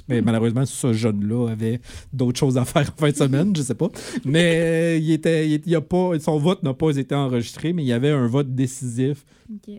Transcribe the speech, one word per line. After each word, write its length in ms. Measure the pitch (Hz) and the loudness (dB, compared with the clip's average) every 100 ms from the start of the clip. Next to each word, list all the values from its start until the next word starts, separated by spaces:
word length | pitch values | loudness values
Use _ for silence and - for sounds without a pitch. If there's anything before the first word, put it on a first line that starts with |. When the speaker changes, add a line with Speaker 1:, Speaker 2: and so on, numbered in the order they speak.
| - | -4
Speaker 1:
Mais 120 | 123 | 0
Speaker 2:
Hmm. 40 | 107 | 2
Speaker 1:
malheureusement, 380 | 113 117 117 | 2 2 0
ce 280 | 135 - 135 | -2 -2 0
jeune-là 560 | 110 113 104 101 117 117 | 2 0 0 -2 -2 -2
avait 320 | 110 113 123 - - - | -2 -2 -4 -8 -18 -12
d'autres 260 | 135 123 120 | -2 -2 2
choses 180 | 143 127 | 0 2
à 80 | |
faire 280 | 117 - 127 - | 0 0 0 0
en 40 | |
fin 100 | 151 | 0
de 60 | 147 | 2
semaine, 400 | 139 135 190 170 | 2 2 0 0
je 60 | |
sais 120 | 127 | -2
pas. 140 | 117 160 - - - | -2 -2 -4 -10 -6
Mais, 300 | 131 156 175 165 | 0 2 4 2
euh, 420 | 165 165 170 165 | 2 2 2 0
il 80 | 156 | 2
était, 400 | 156 165 165 156 | 0 2 2 2
il, 100 | 151 160 | 0 0
il 80 | |
a 60 | 165 | -2
pas, 360 | 147 180 185 165 | 0 0 0 0
son 180 | 151 151 | 0 0
vote 240 | 151 - | 2 0
n'a 120 | 139 | -2
pas 200 | 135 156 139 | 0 0 0
été 200 | 131 143 | -2 -2
enregistré, 560 | 135 123 117 - 156 | 0 0 -4 -6 -4
mais 100 | 175 | -2
il 40 | 135 | 0
y 40 | |
avait 180 | 120 143 | 2 2
un 180 | 147 120 | 2 2
vote 260 | 131 139 | 0 0
décisif 720 | 127 131 - 127 117 127 147 _ _ - | -2 -2 -4 -6 -2 -2 -2 _ _ -18
Speaker 3:
Ok. 220 | 208 - | -18 -16